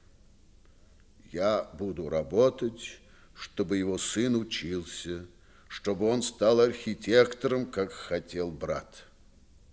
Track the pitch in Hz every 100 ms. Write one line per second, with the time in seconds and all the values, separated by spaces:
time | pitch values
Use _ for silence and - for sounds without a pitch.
0 | - - - - - - - - - -
1 | - - - 82 101 104 - - 101 85
2 | 76 78 73 95 127 127 117 - - -
3 | - - - - - - 92 98 95 92
4 | - 104 127 117 110 - 80 90 85 -
5 | 85 87 90 - - - - - 101 95
6 | 107 123 117 - 104 117 120 117 110 101
7 | 98 120 120 - 135 131 120 95 95 -
8 | - 87 - 87 87 78 78 73 - -
9 | - - - - - - -